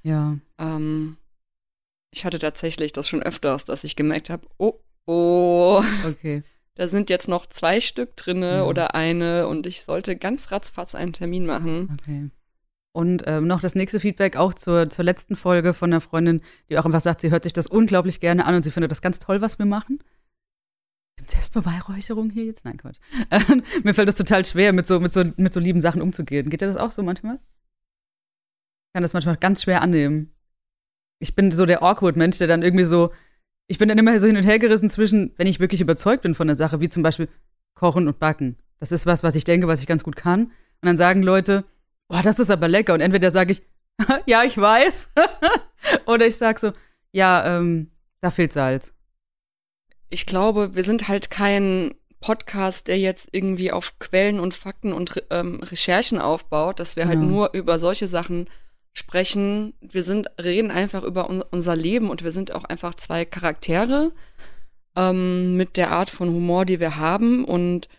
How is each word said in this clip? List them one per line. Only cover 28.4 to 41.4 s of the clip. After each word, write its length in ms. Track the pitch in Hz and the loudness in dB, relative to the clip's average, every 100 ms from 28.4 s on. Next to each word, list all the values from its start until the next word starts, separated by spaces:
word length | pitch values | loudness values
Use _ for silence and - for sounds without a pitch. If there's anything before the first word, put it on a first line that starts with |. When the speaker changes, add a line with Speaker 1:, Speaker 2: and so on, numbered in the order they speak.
| _ _ _ _ _ | _ _ _ _ _
Speaker 1:
kann 80 | 180 | -4
das 100 | 170 | -2
manchmal 240 | 180 160 160 | -2 -2 0
ganz 260 | 185 196 | 2 0
schwer 180 | - 180 | 0 0
annehmen. 520 | 180 165 143 156 156 _ _ _ _ _ _ _ _ - | 2 2 2 -2 -6 _ _ _ _ _ _ _ _ -12
Ich 160 | 156 - | -4 2
bin 160 | 196 | 4
so 140 | 165 175 | 4 4
der 160 | 175 | 4
Awkward-Mensch, 560 | 175 202 185 160 165 - | 4 4 2 4 2 2
der 100 | 170 | 2
dann 140 | 165 | 4
irgendwie 240 | 175 180 175 | 4 4 4
so, 260 | 175 170 - _ _ _ _ - | 4 2 0 _ _ _ _ -8
ich 100 | 190 | 0
bin 120 | 214 | 4
dann 80 | 214 | 6
immer 220 | 220 226 | 6 6
so 80 | 214 | 6
hin 100 | 208 | 6
und 60 | |
her 160 | 190 214 | 6 4
gerissen 300 | 226 214 202 | 4 4 2
zwischen, 440 | - 214 214 190 - | 2 2 4 2 0
wenn 100 | 190 | 0
ich 120 | - | 0
wirklich 220 | 185 185 | 0 2
überzeugt 400 | 156 160 202 262 | 0 2 2 0
bin 120 | 175 156 | 0 0
von 120 | 160 | 0
der 80 | 143 | 0
Sache, 260 | 156 156 | 0 -2
wie 80 | 160 | -2
zum 120 | 175 | 0
Beispiel 280 | 160 156 160 - _ _ _ | 0 0 -6 -10 _ _ _
Kochen 340 | _ 175 160 151 | _ 0 2 0
und 120 | 139 | 0
Backen. 380 | 156 151 131 123 _ _ | -2 -2 -4 -8 _ _
Das 120 | 117 | -6
ist 140 | 165 175 | -2 0
was, 180 | 170 | 2
was 120 | 165 151 | 2 0
ich 100 | - | 2
denke, 220 | 170 175 | 2 2
was 120 | 156 | 0
ich 80 | 135 | 0
ganz 160 | 160 | -2
gut 120 | - - | -4 -6
kann. 280 | 175 185 233 | 0 0 0
Und 60 | - _ _ | -6 _ _
dann 140 | 180 170 | 0 4
sagen 260 | 175 190 | 4 4
Leute, 400 | 185 190 | 4 4